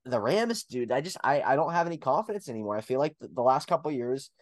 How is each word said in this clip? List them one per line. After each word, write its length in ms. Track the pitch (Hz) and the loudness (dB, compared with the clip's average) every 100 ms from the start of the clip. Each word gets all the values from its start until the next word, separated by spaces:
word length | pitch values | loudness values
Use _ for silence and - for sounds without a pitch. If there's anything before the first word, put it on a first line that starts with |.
| 127 | -2
the 100 | 120 | 0
Rams, 440 | 110 196 233 226 | 2 2 0 -4
dude, 280 | - 123 120 | -6 -4 -2
I 100 | 127 | -2
just, 160 | 170 - | -2 -2
I, 180 | 131 147 | 0 2
I 140 | - 139 | 2 2
don't 180 | 165 | 2
have 140 | 170 170 | 0 0
any 100 | 160 | -2
confidence 520 | 131 135 214 208 - | 0 0 0 -6 -8
anymore. 280 | 113 104 107 | -6 -4 -4
I 40 | |
feel 180 | - 131 | -2 0
like 160 | 156 - | 0 -4
the, 80 | - | -10
the 140 | 131 | 2
last 260 | - 131 - | 4 4 2
couple 220 | 165 156 | 0 0
of 60 | 139 | -2
years, 360 | 123 135 - _ | -2 -4 -6 _